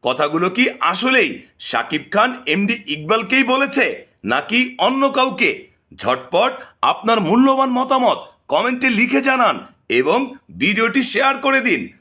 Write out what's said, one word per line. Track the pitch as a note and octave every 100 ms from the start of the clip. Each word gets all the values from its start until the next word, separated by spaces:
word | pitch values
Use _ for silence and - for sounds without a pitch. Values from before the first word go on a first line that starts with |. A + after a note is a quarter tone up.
কথাগুলো | A#2+ C3 D3 D#3+ F3+
কি | F#3 B3+ -
আসলেই | D3+ F3+ B3+ E3 C3 - - _
শাকিব | - A#2+ A#2 D3+ C#3+
খান | G3+ A#3 B3 -
এমডি | D#3+ G3+ A#3 -
ইকবালকেই | D3+ D3+ A3+ G#3+ C4
বলেছে | A#3+ C4 C#4 C#4 G3 F#2+ - _
নাকি | G2 B2+ C#3+ A#3 B3+ -
অন্য | F#3+ C4+ C#4
কাউকে? | C4+ B3+ F3 A3 F#2 - _ _
ঝটপট | - A2 C3 - E3+ A#3+ B3+ - _
আপনার | B2+ - G#3+ A3+
মূল্যবান | F3+ A#3+ C4+ C4+ C4+
মতামত | B3 C4 C4 B3 D#3 - _ _
কমেন্টে | D4+ A#3 B3 C4
লিখে | A3 B3 C4+
জানান | C4+ C4 A3+ A#2 - _ _
এবং | A#2 C3 G#3+ C4+ - _ F2+
ভিডিওটি | C#3 G#3 A3+ A3+
শেয়ার | B3 G#3 C4+ C4
করে | C4+ C4+
দিন। | A#3+ D3+ F#2 -